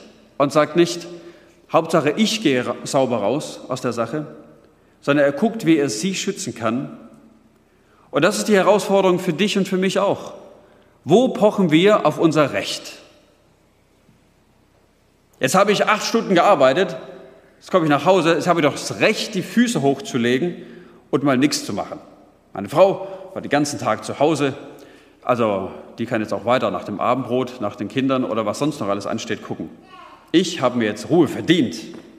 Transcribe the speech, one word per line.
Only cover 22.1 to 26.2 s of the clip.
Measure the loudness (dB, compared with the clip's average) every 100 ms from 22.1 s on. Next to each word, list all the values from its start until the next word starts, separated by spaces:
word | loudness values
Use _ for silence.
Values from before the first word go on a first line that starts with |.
| -20 -20 _ _
Meine | -12 -2
Frau | 4 4 4 -8 -14 -14
war | -12
den | -4
ganzen | -2 -2 -2
Tag | -2 -2 -4
zu | 0
Hause, | 0 2 -2 -4 -12 -20 -20 -20 _ _
also | -2 0 2 0 -4 -10 -16 -10
die | -4
kann | -4